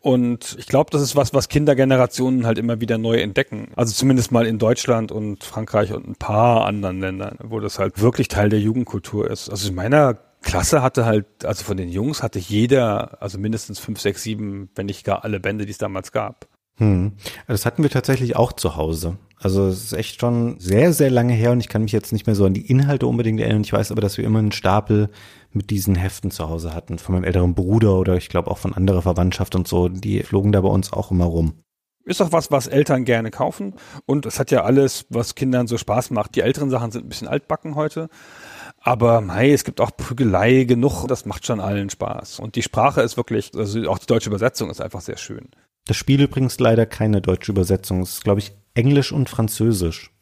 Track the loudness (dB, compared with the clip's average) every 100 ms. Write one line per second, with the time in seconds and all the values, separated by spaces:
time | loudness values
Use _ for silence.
0 | 2 2 2 -2 -8 -14 0 0 2 0
1 | 2 2 2 0 0 2 4 4 4 4
2 | 4 2 0 2 2 0 0 -2 -2 -2
3 | 2 0 0 -2 -2 -6 -10 -2 -2 2
4 | 4 4 4 2 2 2 2 2 2 0
5 | 0 -6 -6 -8 -10 -10 -2 0 0 -4
6 | -10 -10 -2 4 4 4 2 -2 -4 -4
7 | -6 -6 -10 -12 -10 -8 -8 -4 -4 2
8 | 2 2 -2 2 2 2 2 -2 -4 -6
9 | -6 -4 -4 -6 -10 -8 -6 -4 2 4
10 | 4 2 _ _ -4 -2 2 2 2 2
11 | 2 2 0 _ -6 -6 -6 -6 -4 -4
12 | -4 -4 -6 -6 -2 0 4 4 4 0
13 | -4 -10 -12 -6 -4 -4 -8 -14 -10 -4
14 | -4 -4 -6 -6 -8 -10 -12 -8 -8 -6
15 | -4 -4 -4 -4 -4 -4 -8 -6 -6 -6
16 | -6 -6 -6 -10 -20 _ _ _ 2 4
17 | 0 -6 -16 -16 -6 -2 -2 0 0 2
18 | 0 0 0 0 0 0 -4 -2 -4 -2
19 | -4 -8 _ _ -2 2 2 0 -6 -6
20 | -8 -2 0 0 0 -4 0 4 4 4
21 | 4 4 2 2 4 2 0 -2 0 -2
22 | -2 -4 0 2 4 2 2 2 4 2
23 | 0 0 0 0 0 0 2 0 0 -2
24 | -2 -2 0 2 2 0 0 0 2 2
25 | 2 -4 -20 -20 _ -6 -4 -4 0 0
26 | 0 -4 -8 -6 -8 -6 -8 -10 -10 -12
27 | -2 -2 0 2 2 0 2 4 4 4
28 | 2 0 0 -4 -4 -4 -6 0 2 2
29 | 2 2 0 0 -2 -2 -2 0 0 -2
30 | -4 -4 0 0 2 2 4 2 0 -6
31 | -2 0 2 2 -2 -4 _ _ _ _
32 | -8 -2 2 2 2 0 2 2 2 2
33 | 2 0 0 -4 -4 -4 -10 -10 -20 -16
34 | -2 -2 -2 -4 2 2 4 4 4 0
35 | -6 -4 -4 -2 0 0 0 -4 -2 -2
36 | 0 -4 -2 0 0 0 0 -2 -2 -8
37 | -12 -12 -6 -6 _ -8 -6 -6 -4 -6
38 | -12 -14 -20 -20 -20 -20 -20 -8 -2 2
39 | 4 4 2 2 4 4 2 -2 -2 -2
40 | -8 0 2 4 6 4 4 2 2 0
41 | -4 -4 -6 -10 -6 -4 -2 -2 -4 -6
42 | -8 -8 -12 -12 -8 -6 -4 2 2 4
43 | 0 -2 -4 -4 -4 -6 -4 -4 -2 -4
44 | 0 0 0 -2 -2 -2 -8 -8 -10 -10
45 | -12 -12 -12 -16 -16 _ _ _ -6 -4
46 | 2 4 4 2 -2 2 2 4 2 0
47 | 0 0 0 -2 -2 -2 2 0 0 -4
48 | -4 -6 0 0 -2 -14 _ 0 2 2
49 | 2 -2 -4 -2 -4 0 0 0 -2 -6
50 | -16 _